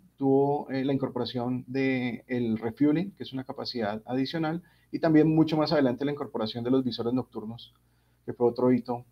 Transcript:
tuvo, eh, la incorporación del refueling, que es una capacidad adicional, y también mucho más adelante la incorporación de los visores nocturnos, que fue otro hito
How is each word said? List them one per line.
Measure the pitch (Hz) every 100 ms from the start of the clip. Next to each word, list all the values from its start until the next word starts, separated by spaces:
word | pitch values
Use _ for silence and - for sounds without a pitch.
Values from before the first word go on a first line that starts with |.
| - -
tuvo, | 139 135 139 147 -
eh, | 135 135
la |
incorporación | 135 127 123 117 123 120 127 123
del | 131 135 131 123 110 - 123 117 107
refueling, | 113 110 147 156 196
que | -
es | 123
una | 131 131
capacidad | 135 113 123 104 107 117
adicional, | 127 135 165 156 170 - _ _
y | 147
también | 165 156 156
mucho | 156 156 156
más | 147
adelante | 156 131 135 143
la |
incorporación | 147 135 113 110 120
de | 117
los | 135
visores | 127 113 113
nocturnos, | 127 117 113 107 120 - _ _ _ _ _ -
que |
fue | - 120
otro | 120 123
hito | 123 120 120 -